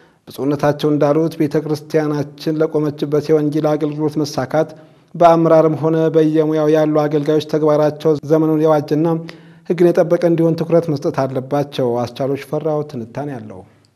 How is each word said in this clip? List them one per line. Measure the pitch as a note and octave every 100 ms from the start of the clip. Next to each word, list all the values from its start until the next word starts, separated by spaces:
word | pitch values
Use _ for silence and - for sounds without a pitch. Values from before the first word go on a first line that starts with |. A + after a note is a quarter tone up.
| _ _ -
ብፁዕነታቸው | - C3+ D3 D3 D3 D3+
እንዳሉት | D3 D3 D3 E3 -
ቤተ | D3+ D#3
ክርስቲያናችን | D3+ D3 D3 D#3 D3+ D3 C#3+ - - D#3
ለቆመችበት | D#3+ D#3 D3+ D3 D3 D3 C#3+
የወንጌል | D#3 D3+ D3+ D3+
አገልግሎት | D3+ D3+ D3 D3+ D3+
መሳካት | D3 - B2+ D#3 D#3+ - - _ _ E3
በአመራርም | E3+ E3 E3 D#3+ D#3+ D3+
ሆነ | D#3 D#3+ D#3+
በየሙያው | D#3 D#3 D#3 D#3 D#3 D3+
ያሉ | D#3 D3+ D3+
አገልጋዮች | D3 D3+ C#3+ D#3 D3+
ተግባራቸው | D#3+ D3+ D3+ D3+ D3 D#3+ D3+
ዘመኑን | C#3 D#3 D#3 D#3
የዋጀና | D#3 D3+ C#3+ D3+ E3 E3 E3 - - - -
ሕግን | F3 F3
የጠበቀ | E3+ D#3+ E3+
እንዲሆን | F3 E3 E3 E3
ትኩረት | E3 E3 D#3+
መስጠት | C#3+ E3 C#3
አለባቸው። | C3+ C3 C3+ C#3+ C#3+ - B2+ A#2
አስቻለው | A#2 A#2+ C3+ C#3
ሽፈራው | - D#3 D#3 D3+ D3
ትንታኔ | B2+ A2+ A#2 D3
አለው። | C3 G#2+ F#2+ G2 _ _